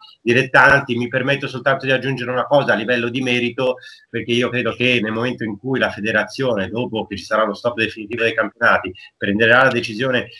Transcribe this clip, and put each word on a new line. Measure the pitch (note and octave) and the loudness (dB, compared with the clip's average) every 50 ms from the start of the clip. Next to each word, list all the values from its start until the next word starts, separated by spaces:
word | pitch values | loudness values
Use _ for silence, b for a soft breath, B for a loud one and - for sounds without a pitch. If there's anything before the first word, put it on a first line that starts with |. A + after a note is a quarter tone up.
| B B B B | B B B B
dilettanti. | - A2+ A#2 B2+ C#3 C3 - C#3 B2+ C#3 C#3+ C#3 - - A#2+ A#2 | 0 2 2 2 2 4 4 6 8 8 6 4 2 0 -4 -4
Mi | B2 A#2+ | -4 -2
permetto | - C3 A#2+ C#3 C#3 C#3 C#3+ B2+ | -2 -2 0 0 -2 -2 -2 -8
soltanto | C3 B2 - C#3 C3+ C3 C3 | -8 -2 0 0 0 0 0
di | C3 | 0
aggiungere | C3 B2+ C3 C3+ C3+ B2 B2 A#2+ | 0 0 0 -2 -4 -4 -4 -4
una | B2+ B2+ A#2 | -2 -2 0
cosa | - C#3+ C#3+ B2 A2+ G#2+ | 4 4 4 4 4 0
a | |
livello | G2+ A2+ A2 B2 A#2+ A#2 A#2+ | 0 2 0 0 0 0 -2
di | A#2+ C3+ | -4 -4
merito, | C3 B2+ A#2+ B2 A#2+ A#2+ A#2+ C3+ C3 B2+ - B B B B B B B | -2 0 0 0 0 -2 -2 -2 -2 -2 -2 B B B B B B B
perché | - A#2 A2 - | -8 -8 -4 0
io | A#2 A#2+ B2 G#2+ | 0 0 0 0
credo | A#2 B2 A2+ A2+ G#2 | -2 -2 -2 -2 -2
che | A#2 B2 B2+ B2 A#2 | 0 2 2 2 2
nel | G#2 A2 | 0 -2
momento | A2 A2+ A#2+ B2+ B2 B2 A#2 | -2 -2 -4 -4 -4 -4 -6
in | A2 G2+ G2 | -8 -8 -8
cui | - C3 C3 B2+ | -6 -4 -2 0
la | A2 F#2+ | 0 -2
federazione, | - G#2+ G2 A2 G#2+ G#2+ G#2 - - - C3+ B2+ A2+ G2+ F#2+ F#2 | -2 -4 -4 0 0 0 -2 -2 -4 -4 -2 -2 0 -2 -2 -4
dopo | G2 A#2+ B2 F#2+ G#2+ A2 G2+ - | -4 -6 -6 -4 -4 -6 -6 -6
che | G2+ F#2+ | -8 -12
ci | - | -6
sarà | - A2 G#2+ A2 | -2 0 0 0
lo | G#2 G2 | 0 -2
stop | - - A#2+ A#2 A2 | -2 -4 -4 -2 -2
definitivo | A2 A2 - A2 G#2+ G2+ A#2 A2+ A2+ | -4 -4 -4 -8 -10 -10 -6 -2 -2
dei | A2+ - | -2 0
campionati, | A2+ G#2+ G2+ _ - A#2 A2 F#2+ F2+ - F#2 F#2 B B B B - | 0 -2 -4 _ 0 2 2 2 2 0 -4 -12 B B B B -8
prenderà | - G2+ G2 G#2+ A#2 A2 A#2+ B2+ C3+ | -4 -2 0 2 4 6 6 6 6
la | C3 | 4
decisione, | A#2+ A#2+ A#2 B2+ A2 G#2 C3+ C3 B2+ A#2 A2 A#2 B | 2 0 -4 -4 -6 -4 -4 -2 -2 -2 -4 -6 B